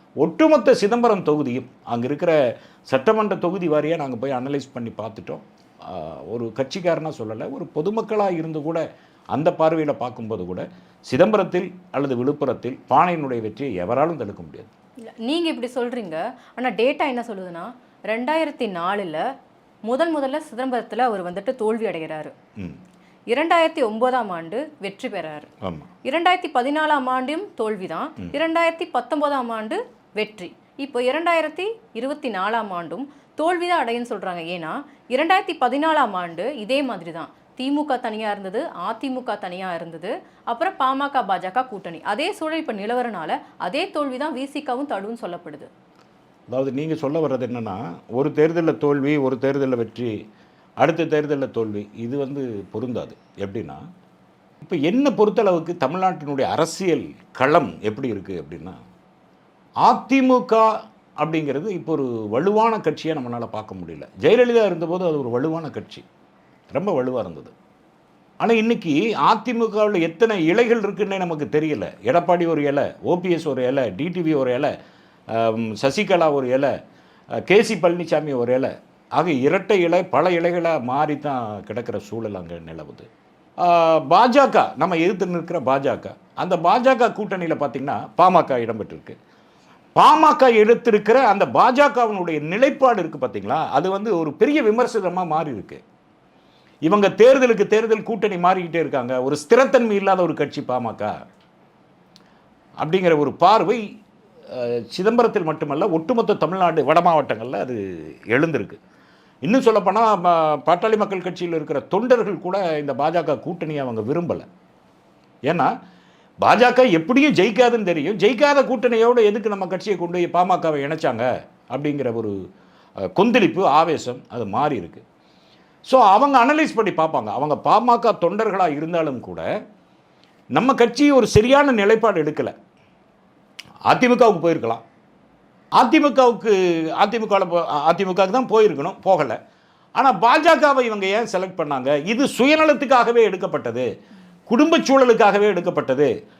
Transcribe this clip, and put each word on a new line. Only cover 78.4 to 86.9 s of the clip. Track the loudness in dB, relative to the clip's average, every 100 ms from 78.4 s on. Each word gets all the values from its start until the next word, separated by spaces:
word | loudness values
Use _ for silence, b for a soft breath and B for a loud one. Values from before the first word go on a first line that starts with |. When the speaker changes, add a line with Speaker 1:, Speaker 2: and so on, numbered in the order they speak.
| 0
Speaker 1:
இலை, | 0 -2 -6 -16 _ _
ஆக | -2 0
இரட்டை | 2 2 2 2 2
இலை | 4 2
பல | 2 2 2
இலைகளா | 2 0 0 0 -2
மாறி | -2 -2 -2 -2
தான் | -4 -6 -6 -8
கிடக்கிற | -10 -10 -8 -8
சூழல் | -10 -8 -8
அங்க | -8 -10
நிலவுது. | -14 -14 -16 -16 -20 -20 _ _ _ _ -2
ஆ, | 2 4 4 2
பாஜக, | 4 4 6 6 4 4 2 0
நம்ம | -2 0
எதிர்த்து | 0 0 -2
நிற்கிற | -4 -4 -4
பாஜக, | 0 0 0 -4 -8 -18 _
அந்த | -8 -4 0
பாஜக | 2 2 4